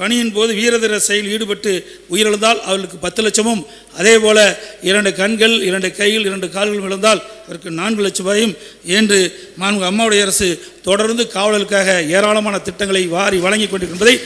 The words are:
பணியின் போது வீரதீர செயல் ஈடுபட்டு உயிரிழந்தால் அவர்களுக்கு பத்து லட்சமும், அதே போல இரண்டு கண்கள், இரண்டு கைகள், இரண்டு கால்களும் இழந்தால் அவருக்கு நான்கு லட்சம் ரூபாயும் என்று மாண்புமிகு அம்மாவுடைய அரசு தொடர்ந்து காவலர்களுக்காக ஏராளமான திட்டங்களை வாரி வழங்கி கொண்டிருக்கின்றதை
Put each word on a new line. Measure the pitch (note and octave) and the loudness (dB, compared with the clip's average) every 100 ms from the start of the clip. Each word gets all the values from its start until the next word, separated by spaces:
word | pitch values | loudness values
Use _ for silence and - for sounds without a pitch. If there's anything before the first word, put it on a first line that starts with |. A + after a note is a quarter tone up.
பணியின் | F#3+ A#3+ A#3 G#3 | -2 -2 -2 0
போது | A3+ G#3 | 0 0
வீரதீர | A#3 A#3 A3 G#3 - | 0 2 0 0 0
செயல் | G#3 G3+ | -2 -2
ஈடுபட்டு | G#3+ G#3+ G3+ G#3+ F#3 - - - | -4 -4 -4 -2 -4 -6 -18 -4
உயிரிழந்தால் | F3+ G#3+ G#3 A3 A3+ F#3+ | 0 0 2 0 0 -2
அவர்களுக்கு | F#3+ F#3 F3+ F3+ | -4 -4 -8 -8
பத்து | G3+ | -2
லட்சமும், | A3 G3+ A3 A3 - - - - | 0 2 0 -2 -6 -16 -16 0
அதே | F#3+ A3+ | 4 6
போல | G#3+ G#3+ G3+ F3 - - F3+ | 6 6 4 2 -10 -8 0
இரண்டு | G3+ G3 E3+ | 0 0 0
கண்கள், | G3 A3 A3+ A3+ F#3+ | 0 2 2 2 0
இரண்டு | F#3+ F#3 F3+ | -2 -4 -2
கைகள், | G3+ A3 G3+ | 0 0 -2
இரண்டு | F#3+ F3+ F3 | -4 -6 -4
கால்களும் | G#3 G#3 F#3+ | -2 -2 -4
இழந்தால் | F#3+ G#3+ G3+ - - | 0 2 2 -2 -18
அவருக்கு | - E3+ F3+ E3 | -16 -14 -10 -6
நான்கு | G3 G#3+ | -4 -2
லட்சம் | G3+ F#3+ F#3 | -2 -2 0
ரூபாயும் | G#3 A3+ E3+ - - E3 G3 | 2 0 -2 -12 -14 -2 0
என்று | A3 G3 F3 - - - | 4 4 2 -4 -18 -6
மாண்புமிகு | F#3+ G#3 F#3 | -4 -2 -2
அம்மாவுடைய | G3+ A3+ G3+ G3 | 0 2 2 2
அரசு | F3+ F#3+ E3 - - - | 0 0 -2 -8 -10 -2
தொடர்ந்து | G3+ A3 A#3 A#3 | 0 0 0 -2
காவலர்களுக்காக | F#3+ G#3 G#3 F#3+ G3 F#3+ F#3 D3+ F3 | 0 0 0 0 0 2 0 2 2
ஏராளமான | G#3 G#3+ G#3 G3 | 2 2 0 -4
திட்டங்களை | G3 F3+ G3 G3 F3+ | -6 -6 -2 0 0
வாரி | E3+ G3+ F#3+ F3+ | 0 0 2 2
வழங்கி | G#3+ G3+ | 0 0
கொண்டிருக்கின்றதை | F#3+ F3 F3 G#3+ B3+ | -4 -6 2 4 4